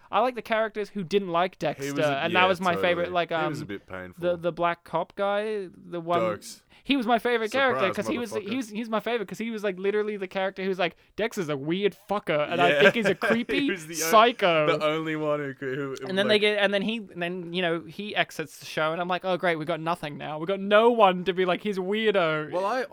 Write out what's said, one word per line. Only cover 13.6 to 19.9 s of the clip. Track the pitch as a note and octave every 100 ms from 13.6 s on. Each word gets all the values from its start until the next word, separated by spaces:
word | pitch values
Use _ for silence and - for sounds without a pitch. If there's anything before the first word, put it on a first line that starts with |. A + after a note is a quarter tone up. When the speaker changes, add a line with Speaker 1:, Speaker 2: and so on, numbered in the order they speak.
| C#4
Speaker 2:
was | F#3+ D#3
the |
o-, | E3
Speaker 1:
psycho." | D#3+ G#3+ A#3 A#3+ F#3 D#3+ D3+ D3+
Speaker 2:
the | D3+
only | D#3+ D#3+ D#3
one | D3+ D3
who | C#3
could, | C3 C3+ C3+
who, | C#3 C3 C#3
Speaker 1:
And | F#3+
then | G#3
Speaker 2:
like |
Speaker 1:
they | G#3+
get, | G#3 G#3
and | G3
then | G3+
he, | G3 A3+
and | G3 F3+
then, | F3 F#3 E3+
you | F3
know, | E3+ E3+
he | D#3+ D#3 G#3
exits | F#3 D#3+ - D3+ -
the | -
show, | E3+ D#3
and | E3+
I'm | F3+
like, | F3
"Oh, | F#3 F3
great, | F3+ D#3+
we |
got | D#3 D#3+
nothing | D#3+